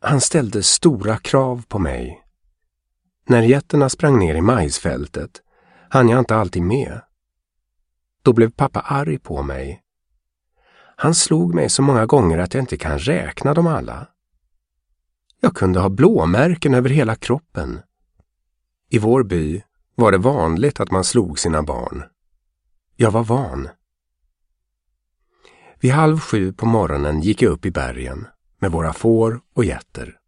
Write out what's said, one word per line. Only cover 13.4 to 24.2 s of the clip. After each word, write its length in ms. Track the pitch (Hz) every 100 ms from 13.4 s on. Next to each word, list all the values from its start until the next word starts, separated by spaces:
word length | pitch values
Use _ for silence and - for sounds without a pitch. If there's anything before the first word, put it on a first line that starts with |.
| 135
dem 120 | 151 170
alla. 420 | 151 113 113 - _ _ _ _ _ _ _ _ _ _ _ _ _
Jag 140 | -
kunde 260 | - 95 92
ha 80 | 95
blåmärken 840 | 98 160 208 82 95 156 170 151
över 160 | 127 127
hela 260 | 143 117 110
kroppen. 680 | - 131 _ - 71 57 - _ _ _ _ _ _ _ _ _ _
I 100 | 120
vår 240 | 107 127
by 400 | 107 87 78 87 - _ _
var 180 | - 113
det 60 | 95
vanligt 640 | 110 139 82 82 139 -
att 100 | 98
man 140 | 95
slog 340 | 92 120 92 73
sina 240 | 87 78
barn. 420 | 73 64 60 64 69 _ _ _ _ _ _ _ _ _
Jag 140 | 113
var 140 | 107
van. 440 | 113 120 131 65 65 - _ _ _ _